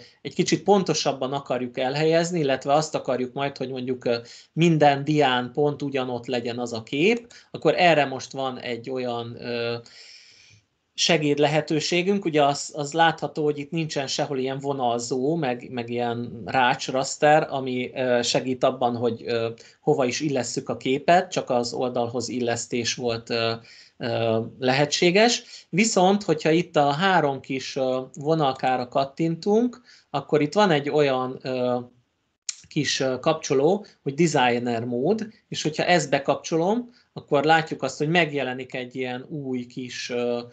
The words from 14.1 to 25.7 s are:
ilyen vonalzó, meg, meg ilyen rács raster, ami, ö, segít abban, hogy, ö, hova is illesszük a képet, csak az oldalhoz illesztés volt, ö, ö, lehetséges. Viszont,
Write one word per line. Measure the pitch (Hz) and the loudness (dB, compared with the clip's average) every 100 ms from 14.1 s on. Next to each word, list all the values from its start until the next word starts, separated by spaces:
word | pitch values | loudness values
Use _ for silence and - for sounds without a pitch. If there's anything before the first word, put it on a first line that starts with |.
| - 139 139 | -4 -2 -2
ilyen | 131 135 | -4 -4
vonalzó, | 139 135 123 120 117 131 131 | -4 -2 0 0 -2 -2 0
meg, | 170 139 123 - | 0 -2 -4 -6
meg | 127 117 | -8 -4
ilyen | 120 120 117 120 117 | -2 -2 -2 -6 -10
rács | 104 131 123 - - | -2 2 2 2 -2
raster, | 131 135 - 147 151 - | -2 -4 2 6 6 4
ami, | 139 131 127 123 | -4 -4 -4 -4
ö, | 110 110 120 | -2 0 2
segít | 120 143 127 127 | 2 0 -2 0
abban, | 139 131 123 120 | 0 2 0 0
hogy, | 120 110 73 | -2 -2 -4
ö, | 117 113 113 - _ | -2 -4 -6 -16 _
hova | - 139 | 0 2
is | 127 123 | 0 0
illesszük | 151 131 120 - - | -2 -2 -2 -6 -6
a | 117 | -4
képet, | 131 135 143 175 185 | -2 0 4 4 4
csak | - - | -4 0
az | 123 120 | 0 -2
oldalhoz | 117 127 123 117 123 120 | -2 -4 -2 -4 -4 -4
illesztés | 123 120 117 - 123 113 | -4 -2 -2 -4 -4 -4
volt, | - 123 113 117 | -4 -4 -4 -4
ö, | 120 113 113 - - - - | -2 -2 -4 -10 -20 -20 -10
ö, | 127 117 113 113 113 - | -4 -2 0 0 -2 -2
lehetséges. | 131 131 147 - 175 180 226 240 - - | 0 2 2 2 4 4 4 2 -6 -20
Viszont, | - | -4